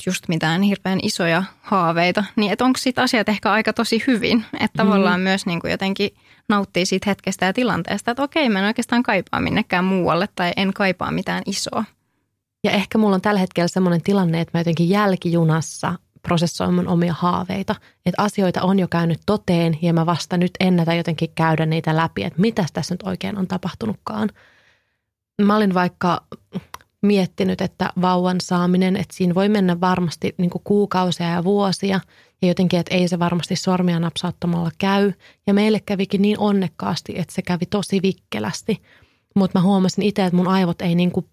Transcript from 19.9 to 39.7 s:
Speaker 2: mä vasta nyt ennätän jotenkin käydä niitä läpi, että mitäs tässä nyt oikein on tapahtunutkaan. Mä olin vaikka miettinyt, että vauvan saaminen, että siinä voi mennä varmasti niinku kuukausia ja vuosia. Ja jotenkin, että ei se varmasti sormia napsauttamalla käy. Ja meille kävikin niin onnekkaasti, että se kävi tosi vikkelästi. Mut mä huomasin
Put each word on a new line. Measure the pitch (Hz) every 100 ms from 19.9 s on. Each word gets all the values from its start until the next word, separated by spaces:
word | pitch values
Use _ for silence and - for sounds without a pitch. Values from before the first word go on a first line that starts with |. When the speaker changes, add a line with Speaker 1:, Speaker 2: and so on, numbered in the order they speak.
Speaker 2:
mä | 165 165
vasta | 175 - 180
nyt | 180 -
ennätän | 185 180 165 170
jotenkin | 170 156 160
käydä | - 165 156 160
niitä | 160 160 156
läpi, | 160 -
että | 190 -
mitäs | 226 226 160
tässä | - -
nyt | 180
oikein | 190 180 190 202
on | 185
tapahtunutkaan. | 185 180 - 214 190 - 214 214 - _ _ _ _ _ _ _ _ _ -
Mä | 202 214
olin | 202
vaikka | 180 180 - 180 165 - - _ 190 - - _ _
miettinyt, | 202 202 180 - 190 185
että | 180 - 185 -
vauvan | 180 180 180 180
saaminen, | - 180 180 180 185 196
että | - -
siinä | 180
voi | 175 202
mennä | 214 185 175
varmasti | 180 180 170 - 196 -
niinku | 175 -
kuukausia | - 208 202 185 180 - 170
ja | 175
vuosia. | 175 202 196 175 196 190 - _ _ _
Ja | 180
jotenkin, | 175 180 180
että | 165
ei | 185 175
se | 170
varmasti | 170 175 - 180
sormia | - 180 180 165
napsauttamalla | 170 - 180 - 175 170 165 -
käy. | 196 196 202 - - _ -
Ja |
meille | 202 214 208 -
kävikin | 196 190 196
niin | 208 208
onnekkaasti, | 208 202 180 - 190 180 - -
että | 170
se | -
kävi | - 175 180
tosi | 202 175 196
vikkelästi. | 190 180 - 208 214 - - 202 _ _ _ _ _
Mut | 202 185
mä | 190
huomasin | 180